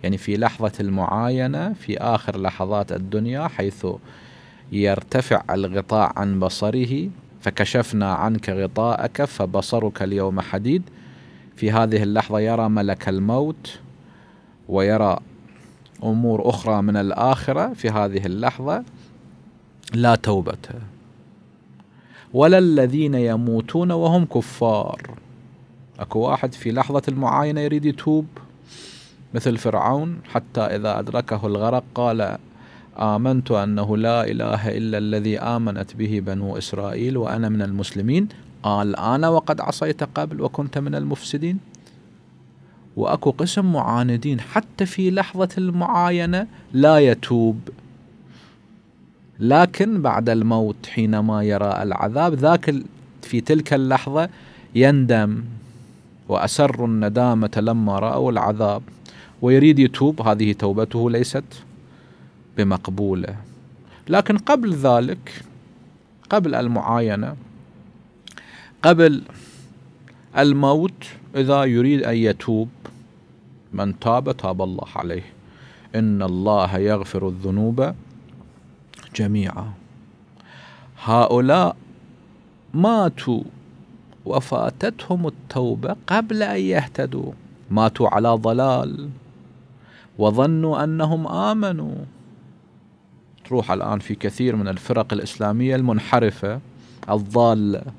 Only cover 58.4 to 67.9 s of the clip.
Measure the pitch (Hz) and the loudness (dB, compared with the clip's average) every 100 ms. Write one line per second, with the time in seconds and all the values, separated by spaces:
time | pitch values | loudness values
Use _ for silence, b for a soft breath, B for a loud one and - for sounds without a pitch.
58.4 | 110 107 107 101 123 - B B B B | 0 0 0 -2 -6 -20 B B B B
59.4 | 123 135 147 143 131 - 139 156 113 107 | 6 8 8 8 6 4 0 2 2 2
60.4 | 110 101 101 98 110 117 120 117 123 135 | 2 2 0 0 0 0 0 0 0 -4
61.4 | - - - - B B B B B B | -8 -16 -20 -20 B B B B B B
62.4 | - - 101 92 - 95 104 92 87 104 | -16 -2 0 0 -2 -4 -2 -2 -4 -10
63.4 | 104 - - - - B - 185 196 208 | -16 -20 -20 -20 -20 B 0 0 2 0
64.4 | 214 285 226 160 135 120 123 - - - | 2 2 2 0 4 4 2 -6 -12 -18
65.4 | - - - - - - _ _ - 208 | -20 -20 -20 -20 -20 -20 _ _ -2 0
66.4 | 170 123 120 117 - 117 117 101 139 147 | 2 0 0 0 0 0 0 -2 -4 -8
67.4 | - - - - - | -16 -20 -20 -20 -20